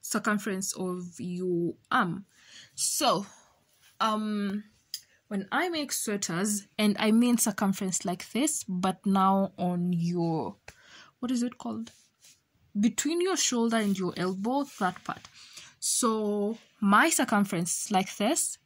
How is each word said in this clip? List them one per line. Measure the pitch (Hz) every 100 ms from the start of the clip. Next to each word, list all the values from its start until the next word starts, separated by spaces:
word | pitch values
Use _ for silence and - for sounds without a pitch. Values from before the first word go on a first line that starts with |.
circumference | - 220 220 208 214 190 196
of | - 185 180 180 -
your | 175 180 185 175 170 - _
arm. | 254 185 180 - _ - - -
So, | - - - 277 190 202 - _ _ _ _ _ -
um, | 220 214 214 208 202 208 - _ _ - - _ -
when | 202 190
I | 262 359
make | 330 285
sweaters, | - - 202 - 170 208 202 - -
and | 214 202
I | 214
mean | 226 240 240
circumference | 226 196 196 190 190 -
like | 190 180 -
this, | 220 302 -
but | - 180 190 185 202
now | 190 190 196 196 -
on | 180 175 175
your, | 170 170 175 170 160 120 - - - - - - _
what | 247
is | 247
it | 240 -
called? | 240 220 226 - _ _ - _ _ _ _ 208
Between | 220 - 285 339
your | 370 349
shoulder | - 240 233 226
and | 208 190
your | 180 -
elbow, | 185 190 214 277 277 -
that | 185 175
part. | - - - - - - - _
So | - - 233 220 208 208 202 226 - _
my | 202 208 320
circumference | 320 277 208 202 180 175 - -
like | 190 196 -
this | 208 339 - -